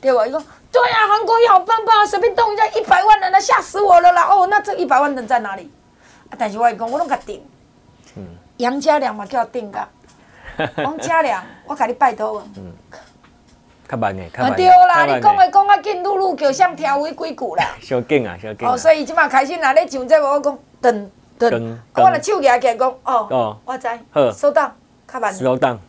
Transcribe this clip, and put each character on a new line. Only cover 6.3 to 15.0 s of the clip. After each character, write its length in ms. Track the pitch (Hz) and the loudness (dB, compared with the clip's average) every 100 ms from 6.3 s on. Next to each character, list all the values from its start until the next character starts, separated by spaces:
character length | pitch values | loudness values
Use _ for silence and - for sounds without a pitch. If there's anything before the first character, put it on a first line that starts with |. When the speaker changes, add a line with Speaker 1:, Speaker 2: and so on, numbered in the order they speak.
| - | -8
Speaker 1:
但 140 | 220 | -8
是 60 | 202 | -2
我 80 | 240 | -2
跟 80 | |
你 40 | 220 | -2
讲， 140 | 226 | -8
我 80 | 277 | -6
拢 80 | 339 | -4
甲 80 | 277 - | -6 -8
定。 160 | - - _ _ _ _ _ _ - | -18 -18 _ _ _ _ _ _ -20
Speaker 2:
嗯。 100 | 92 85 _ _ | -20 -20 _ _
Speaker 1:
杨 200 | 240 277 | -4 -2
家 180 | 285 294 | 0 0
良 160 | 254 214 | 0 -8
嘛 100 | 202 | -8
叫 200 | 254 226 | -6 -6
定 260 | 247 208 | -8 -12
甲。 160 | 202 202 _ _ _ _ _ - - | -12 -12 _ _ _ _ _ -20 -8
Speaker 2:
<laughs> 200 | 156 - | -8 -4
Speaker 1:
讲 220 | 151 311 | -8 -8
家 220 | 285 330 | -4 -2
良， 200 | 294 196 180 - - | -2 -4 -10 -20 -16
我 80 | |
甲 120 | 285 240 | -6 -6
你 80 | |
拜 200 | 240 262 | 0 -2
托 260 | 208 214 214 | -2 -8 -8
啊。 60 | - 101 | -14 -20
Speaker 2:
嗯。 160 | 92 85 _ - - _ _ _ _ _ _ _ _ | -20 -20 _ -20 -20 _ _ _ _ _ _ _ _
较 80 | 131 | -6
慢 180 | 107 95 | -6 -6
的， 80 | 85 | -14
较 140 | - | -4
慢 80 | 254 | -4
的。 20 | |
Speaker 1:
啊， 20 | - | 2
对 100 | 370 | 6
啦， 280 | 370 359 | 8 8
Speaker 2:
较 0 | |
慢 120 | 339 | 4